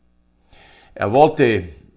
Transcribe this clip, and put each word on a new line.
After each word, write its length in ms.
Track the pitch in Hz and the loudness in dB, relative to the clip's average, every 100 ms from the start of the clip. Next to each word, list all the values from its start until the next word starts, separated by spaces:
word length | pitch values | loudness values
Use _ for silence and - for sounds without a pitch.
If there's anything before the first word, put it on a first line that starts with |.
| _ _ _ _ _ - - _ _ | _ _ _ _ _ -20 -20 _ _
E 100 | - | -10
a 40 | 101 | -2
volte 720 | 127 156 156 123 104 87 - - | 2 2 2 0 0 -6 -16 -20